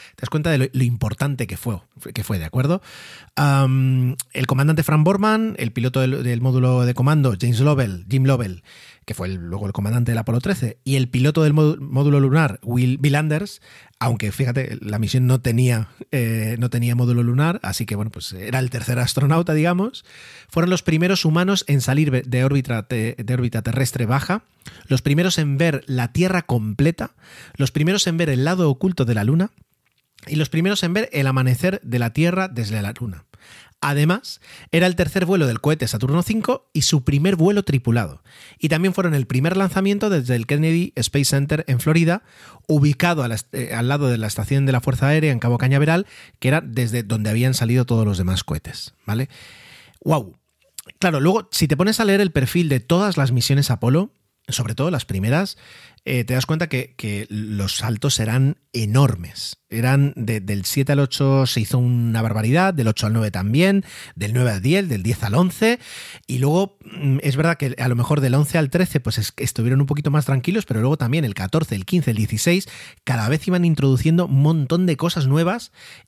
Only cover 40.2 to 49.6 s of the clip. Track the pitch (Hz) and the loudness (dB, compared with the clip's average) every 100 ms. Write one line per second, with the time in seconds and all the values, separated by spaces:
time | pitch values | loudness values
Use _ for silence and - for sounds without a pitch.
40.2 | 123 123 113 147 160 170 185 - 113 143 | 0 -2 0 0 2 0 -2 -4 -2 0
41.2 | 135 139 139 156 - 123 156 165 165 185 | 2 0 0 -2 0 0 2 2 2 0
42.2 | - - - - - 151 147 135 175 160 | -6 -20 -20 -16 -2 2 4 2 0 0
43.2 | 120 110 - 135 120 113 123 147 135 117 | -2 -4 -6 -8 -6 -4 -2 0 0 0
44.2 | 107 - 104 139 135 123 - 123 139 156 | -2 -4 -2 0 2 0 0 0 2 2
45.2 | 151 120 123 120 127 139 151 170 202 - | 2 0 0 0 2 2 2 2 -2 -12
46.2 | - _ 127 156 147 113 120 120 104 107 | -20 _ 0 0 -2 -4 -2 -4 -2 -2
47.2 | 107 113 127 127 117 123 123 113 107 92 | 0 2 2 0 2 2 2 2 2 2
48.2 | 90 92 - 78 - - - _ - 110 | 0 -2 -2 -8 -8 -14 -16 _ -6 -6
49.2 | 131 - - - | -6 -10 -20 -20